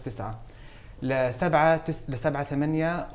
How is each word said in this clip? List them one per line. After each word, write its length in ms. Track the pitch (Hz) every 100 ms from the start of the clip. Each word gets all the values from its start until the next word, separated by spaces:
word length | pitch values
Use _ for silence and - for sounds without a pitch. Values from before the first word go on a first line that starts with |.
| 131
تسعة. 340 | - 104 113 - - - - - -
لسبعة 760 | 131 131 127 117 175 151 160 160
تس-، 320 | 160 151 -
لسبعة 340 | 127 156 139
ثمانية 640 | 143 143 151 156 160 175 -